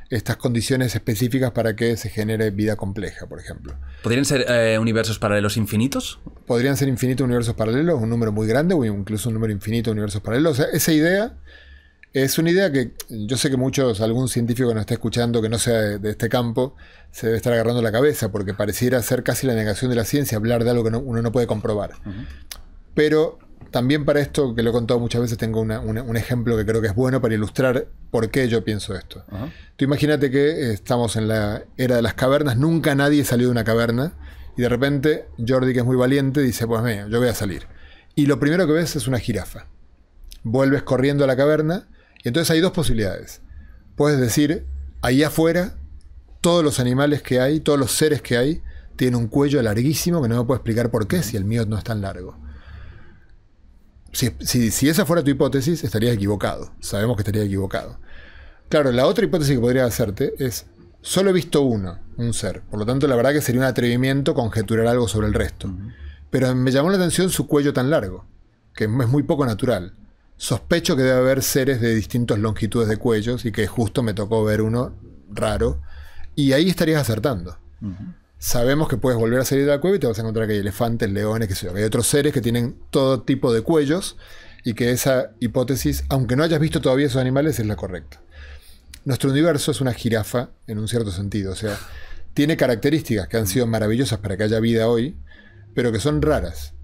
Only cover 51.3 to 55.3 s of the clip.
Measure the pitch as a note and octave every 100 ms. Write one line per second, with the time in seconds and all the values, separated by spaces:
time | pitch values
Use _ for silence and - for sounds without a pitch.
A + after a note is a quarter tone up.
51.3 | A#2 F#2+ A#2 G#2+ G#2+ - G#2+ G2 F#2+ F#2
52.3 | - - - - - - - - - -
53.3 | - - _ - - - - - - A#2+
54.3 | - - B2+ A2+ - C#3 D#3+ C#3 E3+ C#3+